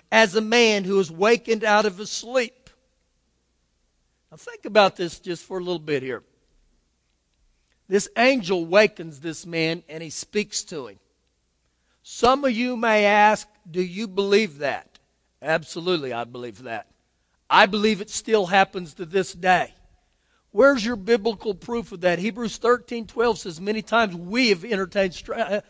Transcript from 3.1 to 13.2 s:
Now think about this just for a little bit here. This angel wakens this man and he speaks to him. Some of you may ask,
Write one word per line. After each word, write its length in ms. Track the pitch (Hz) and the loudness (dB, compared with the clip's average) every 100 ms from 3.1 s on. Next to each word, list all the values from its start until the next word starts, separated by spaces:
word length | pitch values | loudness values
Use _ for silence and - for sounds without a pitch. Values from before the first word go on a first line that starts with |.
| _ _ _ _ _ _ _ _ _ _ _ _ | _ _ _ _ _ _ _ _ _ _ _ _
Now 60 | 156 | -20
think 260 | 480 453 | -20 -14
about 320 | 247 208 190 - | 0 4 4 2
this 240 | 170 - | -8 -8
just 240 | 190 170 | -10 -10
for 140 | - 190 | -8 -8
a 60 | |
little 160 | 180 170 | -6 -6
bit 240 | 156 139 | -2 -4
here. 200 | 131 113 - _ _ _ _ _ _ _ _ _ _ _ _ _ _ _ - | -4 -8 -12 _ _ _ _ _ _ _ _ _ _ _ _ _ _ _ -2
This 180 | 196 - 226 | -2 0 0
angel 480 | 254 269 175 185 | 2 2 0 -4
wakens 560 | 165 196 214 - 165 139 | 2 4 4 0 -14 -12
this 260 | 165 151 170 | -12 -10 -8
man 380 | 165 160 170 - | -4 -2 -4 -10
and 120 | 160 | -14
he 80 | 165 | -12
speaks 540 | - - 208 208 - - | -12 -6 -4 -4 -8 -10
to 220 | 160 113 | -12 -12
him. 120 | 95 _ _ _ _ _ _ _ _ _ _ | -18 _ _ _ _ _ _ _ _ _ _
Some 420 | - - 240 269 277 | -18 0 2 2 0
of 80 | |
you 240 | 220 247 240 | -2 -4 -2
may 260 | 233 214 | 2 4
ask, 420 | 202 208 | 4 6